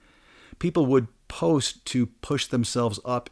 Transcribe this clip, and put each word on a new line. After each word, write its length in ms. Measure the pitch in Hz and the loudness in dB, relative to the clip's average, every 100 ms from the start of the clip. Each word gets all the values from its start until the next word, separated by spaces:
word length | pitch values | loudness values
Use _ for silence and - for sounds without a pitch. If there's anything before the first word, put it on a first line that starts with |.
| _ _ _ - - - | _ _ _ -20 -20 -6
People 260 | 175 170 135 | -2 2 4
would 220 | 135 113 _ - | 4 2 _ -16
post 560 | - 170 151 - - - | -2 2 2 0 -6 -4
to 200 | 127 113 | 0 0
push 400 | _ - 143 - | _ -6 -4 -2
themselves 540 | 127 117 123 120 104 | -2 -2 0 -2 -2
up 280 | - 123 - | -4 -6 -6